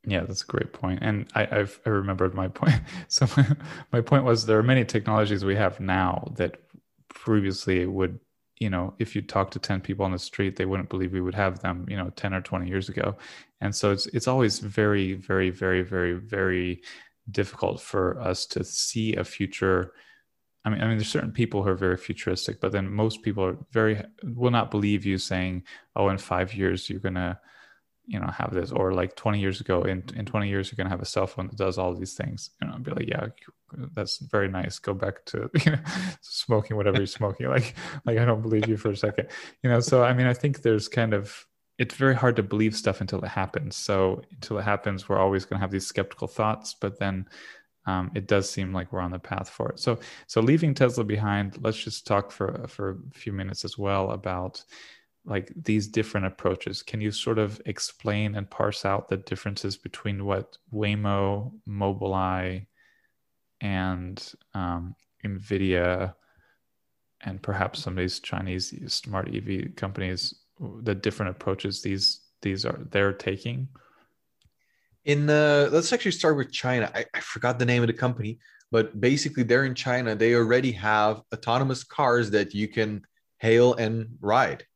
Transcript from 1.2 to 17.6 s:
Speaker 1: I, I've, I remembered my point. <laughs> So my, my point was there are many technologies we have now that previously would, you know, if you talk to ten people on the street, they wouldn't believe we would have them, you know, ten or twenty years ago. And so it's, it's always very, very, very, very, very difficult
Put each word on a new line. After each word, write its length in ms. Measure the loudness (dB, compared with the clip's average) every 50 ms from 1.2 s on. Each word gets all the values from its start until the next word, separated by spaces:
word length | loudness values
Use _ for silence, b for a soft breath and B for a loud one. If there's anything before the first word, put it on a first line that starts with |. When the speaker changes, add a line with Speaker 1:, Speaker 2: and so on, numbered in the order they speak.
| -4 -2 0
Speaker 1:
I, 120 | -2 0 2
I've, 280 | 2 0 0 0 -4 -6 _
I 40 | 0
remembered 440 | 0 2 0 0 0 0 0 0 0
my 140 | -2 -4
point. 340 | -4 -2 2 4 4 4 4 2 -4 -12
<laughs> 120 | -14 -10
So 200 | _ 2 2 2 4 6
my, 100 | 6 6 6 4 -2 B B B B B B
my 100 | 0 0
point 220 | 4 4 4 4 6
was 220 | 6 4 4 4
there 120 | 4 6
are 60 | 6 6
many 200 | 6 6 4 4
technologies 640 | 2 0 -2 0 2 4 4 4 4 2 0 2
we 100 | 2 2
have 240 | 4 4 2 0 -2
now 520 | -2 2 2 4 4 2 2 -2 -4 -8 -2
that 240 | -2 -2 -2 -2 -8 _ _ -20 -20 _ _ _ _ _
previously 800 | _ -20 -10 0 4 4 4 4 2 -2 -2 0 2 2 2 2
would, 340 | 0 0 0 0 -2 -2 -8 _ _ _ _ _ _ _ _
you 100 | -2 0
know, 240 | 2 0 0 -2 -2
if 180 | -4 -6 -4 -4
you 60 | -6
talk 300 | -6 0 0 0 0 0
to 80 | -2 -8
ten 200 | -4 -2 -2 -4
people 260 | -2 -4 -2 -2 0
on 60 | -2
the 80 | -2 -4
street, 360 | -6 -10 -4 -2 -2 -2 0
they 100 | -2 -2
wouldn't 240 | -2 0 -2 -2 -4
believe 240 | -4 -4 -4 -2 -2
we 80 | -2
would 140 | -4 -2 0
have 240 | 0 0 0 0 -2
them, 260 | -4 -4 -4 -4 -6
you 100 | -6 -6
know, 120 | -6 -6 -6 -6
ten 180 | -6 -4 -2 -2
or 80 | -4
twenty 260 | -4 -4 -4 -4 -2
years 220 | -2 -2 -2 -4 -4
ago. 260 | -4 -2 -2 -2 -4 B B B B B B B B _
And 140 | -4 -4 -2
so 160 | 2 2 2
it's, 160 | 2 2 0
it's 200 | -2 -2 -2 0
always 320 | 2 4 4 4 4 2 -2
very, 540 | -6 -4 0 2 4 4 4 4 2 0 -2
very, 380 | -6 -2 0 2 2 2 2
very, 300 | 0 0 0 2 2 2 0
very, 300 | 0 -2 0 0 0 -2
very 680 | -4 -6 -6 -2 0 0 2 2 0 0 -2 -4 -6 B B B B B B B _ _ -4
difficult 500 | -2 -2 -2 -2 -2 -2